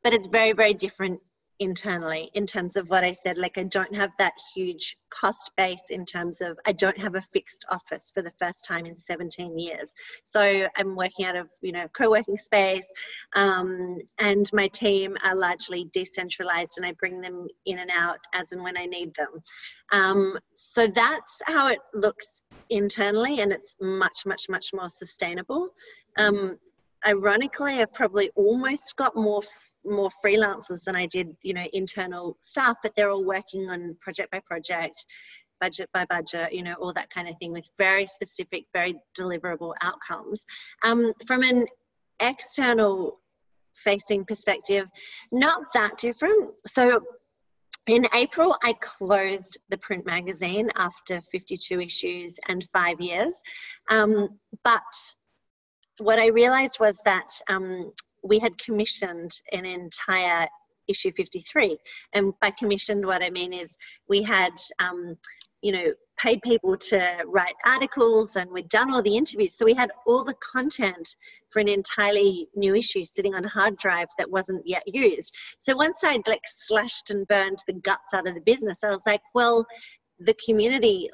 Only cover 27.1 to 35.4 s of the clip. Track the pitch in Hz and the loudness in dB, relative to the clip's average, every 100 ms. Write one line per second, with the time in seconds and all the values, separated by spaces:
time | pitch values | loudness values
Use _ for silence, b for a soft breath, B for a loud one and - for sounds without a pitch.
27.1 | 202 202 214 277 - 285 262 220 - 226 | 2 2 2 0 -4 -4 0 -2 0 0
28.1 | 196 196 - 202 247 262 285 - - 262 | 2 0 4 4 4 0 -4 -6 -2 -2
29.1 | 226 214 208 - - _ _ 202 202 196 | 2 0 0 -4 -20 _ _ -6 -2 -2
30.1 | - 208 208 208 190 - 175 - 185 180 | 0 2 4 2 -2 -10 -10 -4 -4 -2
31.1 | 185 175 160 190 180 170 190 190 - 180 | -4 -6 -8 -8 -6 -6 -6 -6 -6 -8
32.1 | 175 175 - - 277 254 247 214 - 202 | -8 -10 -12 -8 0 0 0 -2 2 2
33.1 | 196 190 190 - 190 190 175 175 165 - | 2 0 -2 -4 -8 -8 -8 -10 -12 -12
34.1 | 175 185 185 _ 170 160 170 156 - - | -10 -8 -8 _ -10 -6 -6 -6 -10 -20
35.1 | B B B | B B B